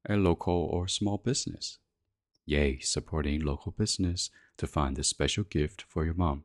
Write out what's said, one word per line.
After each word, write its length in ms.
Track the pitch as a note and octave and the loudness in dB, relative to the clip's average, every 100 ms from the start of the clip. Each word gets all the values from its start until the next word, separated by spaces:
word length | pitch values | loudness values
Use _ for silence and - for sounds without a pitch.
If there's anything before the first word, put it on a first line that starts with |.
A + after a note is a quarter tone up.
| - | -2
a 100 | G#2 | 2
local 520 | F#2 E2+ - F2 - | 4 4 2 0 2
or 180 | F2 F#2 | 0 -2
small 300 | - G2+ G2+ | -2 0 0
business. 600 | - C#3+ - E2 - - _ _ _ _ _ _ | -2 -2 -4 -8 -10 -14 _ _ _ _ _ _
Yay, 340 | - D2 C#2+ C2 | 0 2 4 2
supporting 600 | - D2 - E2 C#2+ D2+ | -2 -4 -2 -2 0 0
local 320 | D2+ D2 - | 0 -2 -4
business 560 | - G#2+ - F#2 F2 - - _ - | -2 -2 0 -2 -2 -6 -10 _ -8
to 80 | - | -4
find 320 | - C#2 C2+ | 0 0 0
a 60 | |
special 400 | C#2 - C#2+ - | -2 0 0 0
gift 380 | - D#2+ D2+ - - | 0 0 -2 -4 -8
for 160 | E2 | -2
your 100 | D#2+ | 0
mom. 280 | E2 F2 C#2+ | 2 0 0